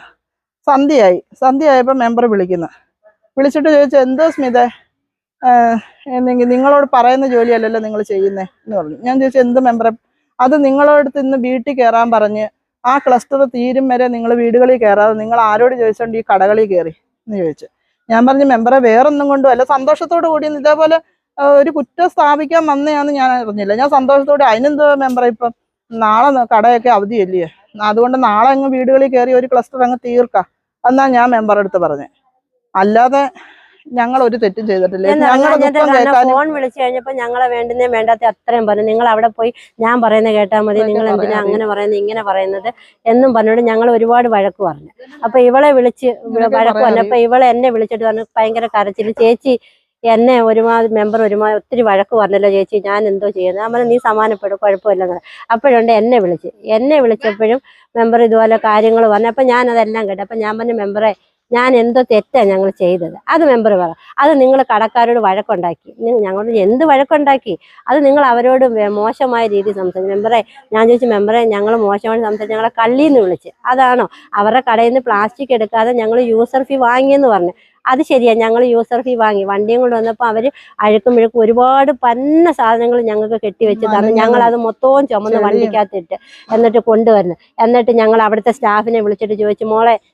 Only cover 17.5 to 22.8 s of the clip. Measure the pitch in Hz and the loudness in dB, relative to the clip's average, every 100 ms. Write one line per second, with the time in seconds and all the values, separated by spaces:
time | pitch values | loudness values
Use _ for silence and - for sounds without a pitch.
17.5 | 143 - _ _ _ - 226 254 269 277 | -6 -16 _ _ _ -2 0 2 2 2
18.5 | 226 233 269 240 220 285 285 285 277 269 | 2 2 4 4 4 4 2 -2 2 2
19.5 | 240 262 269 262 302 320 339 330 302 302 | 2 0 0 0 -2 -2 -2 0 -2 -4
20.5 | 294 294 302 311 320 - _ _ - 277 | -2 0 2 2 0 -4 _ _ -4 2
21.5 | 285 294 294 262 - 349 - 294 294 294 | 4 2 -2 -6 -2 -2 0 0 0 0
22.5 | 330 311 277 | -2 0 -2